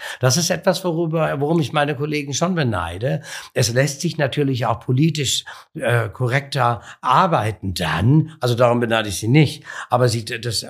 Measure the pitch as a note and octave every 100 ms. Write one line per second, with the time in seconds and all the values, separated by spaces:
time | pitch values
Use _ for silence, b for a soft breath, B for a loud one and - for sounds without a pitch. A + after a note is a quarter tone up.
0 | B B B2+ A#2+ E3 E3+ F#3+ E3+ F3+ D#3+
1 | E3+ D#3+ D3+ D3+ D3 E3+ C#3 D#3 C#3+ C3+
2 | D3+ D3+ C#3+ C3 E3+ F3+ C3 F#2 E2+ F2
3 | B2 D#3+ B B B - A2+ A#2+ D3 -
4 | E3+ - C#3 - C#3 B2+ A#2+ A#2 - B2+
5 | D#3+ D3+ B2+ - B B - - A#2 A#2+
6 | A2 - B2 C3+ C#3 C#3+ A#2+ A#2 B B
7 | - C#3 F#3 D#3 G#2+ G#2 F#2+ F2 E2 D#2+
8 | G#2 D#3 D#3 - B2+ A#2 B2 A#2+ A#2 A2+
9 | G#2 G2 G#2+ C#3+ C#3+ - B B - B2
10 | B2+ A2 G#2+ A#2+ A#2 G#2